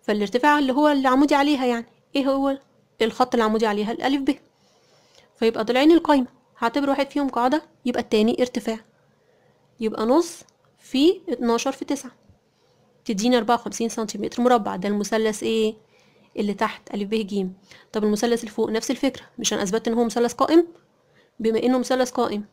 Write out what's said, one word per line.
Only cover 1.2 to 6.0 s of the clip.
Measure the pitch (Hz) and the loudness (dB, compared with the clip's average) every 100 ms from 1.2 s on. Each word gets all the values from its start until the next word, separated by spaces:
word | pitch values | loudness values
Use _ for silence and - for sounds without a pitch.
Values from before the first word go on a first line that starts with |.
| 294 | 4
عليها، | 285 285 277 254 | 2 2 0 0
يعني | 233 233 _ _ 277 | -2 -8 _ _ -2
ايه | 269 | 0
هو | 269 277 269 _ _ _ _ | 0 0 -4 _ _ _ _
الخط | 220 220 254 | -4 0 0
اللي | 240 | 2
عمودي | 214 220 220 | 2 0 0
عليها؟ | 208 208 | -2 -4
الألف | 233 - 277 | -4 -2 0
ب، | 269 285 _ _ _ _ _ _ _ _ _ _ | -2 -4 _ _ _ _ _ _ _ _ _ _
فيبقى | 226 233 | -2 0
ضلعين | 220 247 302 | -2 4 6
القايمة | 330 | 6